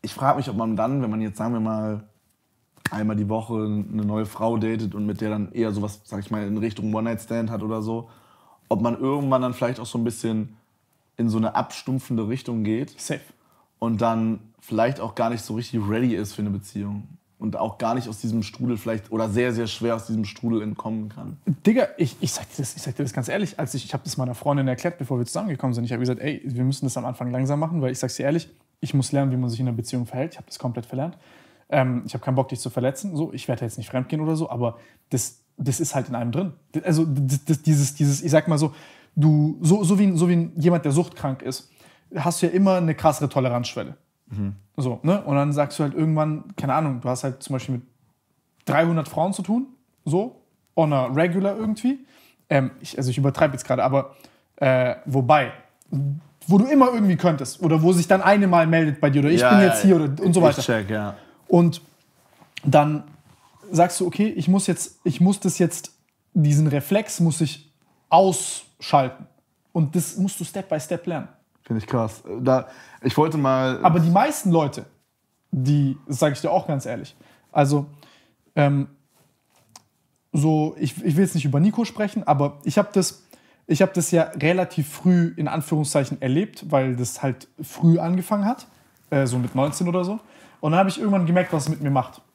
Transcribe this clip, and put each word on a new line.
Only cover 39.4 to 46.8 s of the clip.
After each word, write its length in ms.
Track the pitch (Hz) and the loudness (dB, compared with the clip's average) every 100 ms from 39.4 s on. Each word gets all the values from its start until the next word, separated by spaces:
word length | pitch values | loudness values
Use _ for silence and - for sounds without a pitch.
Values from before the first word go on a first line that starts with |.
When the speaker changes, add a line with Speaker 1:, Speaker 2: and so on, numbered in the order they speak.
| 151 - | 4 2
Speaker 2:
so, 200 | 165 202 | 4 4
so 160 | 175 196 | 4 4
wie, 160 | 202 | 4
so 140 | 170 175 | 4 4
wie 220 | 175 170 170 | 2 0 2
jemand, 280 | 160 175 | 2 4
der 80 | 160 | 2
suchtkrank 480 | 139 175 - 135 131 | 0 0 -4 -6 -6
ist, 280 | - 131 - _ - _ _ | -8 -10 -14 _ -20 _ _
hast 280 | 170 143 170 | -4 -2 0
du 40 | 170 | 0
ja 60 | |
immer 240 | 180 196 185 | 4 4 4
eine 180 | 165 | 2
krassere 340 | 147 - - - | 2 2 2 0
Toleranzschwelle. 680 | 143 127 120 120 - 71 - _ _ _ | 0 0 -2 -4 -8 -10 -14 _ _ _
Speaker 1:
Mhm. 240 | 107 98 101 _ - | -6 -6 -6 _ -6
Speaker 2:
So, 200 | 127 117 | -4 -2
ne? 200 | 156 196 | 0 0
Und 100 | 147 139 | 0 0
dann 160 | 143 | 0
sagst 260 | 147 143 - | 0 -2 -2
du 40 | |
halt 100 | 147 | -4
irgendwann, 500 | 139 156 156 156 151 - - | 0 0 2 0 -4 -8 -8
keine 160 | 135 | -2
Ahnung, 300 | 135 | 0